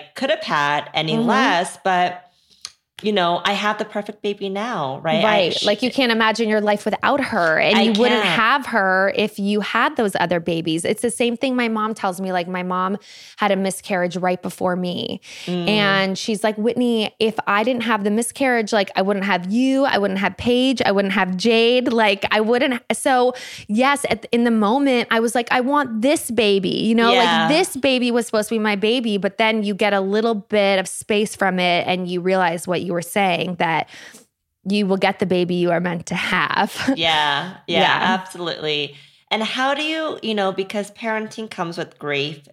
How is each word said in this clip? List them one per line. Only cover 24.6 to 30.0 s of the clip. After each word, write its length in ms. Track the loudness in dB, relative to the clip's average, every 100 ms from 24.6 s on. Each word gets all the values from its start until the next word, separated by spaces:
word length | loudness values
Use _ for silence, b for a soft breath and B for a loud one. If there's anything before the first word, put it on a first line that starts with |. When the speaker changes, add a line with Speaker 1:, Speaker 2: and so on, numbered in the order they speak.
| 2 2 2 2 2
Speaker 2:
I 80 | 2
was 160 | 2 0
like, 140 | 0
"I 100 | 0
want 400 | 2 0 0 0
this 300 | 2 2 0
baby." 380 | 0 2 2 0
You 260 | 0 2 4
know, 160 | 4
Speaker 1:
Yeah. 300 | 4 4 2 4
Speaker 2:
like, 40 |
this 280 | 2 0 0
baby 320 | 0 2 2
was 160 | 0 0
supposed 240 | -2 0
to 60 | 0
be 40 |
my 160 | 0 0
baby. 440 | 0 0 0 0
But 180 | -2 0
then 240 | 0 2
you 140 | 0 0
get 180 | 2
a 80 | 2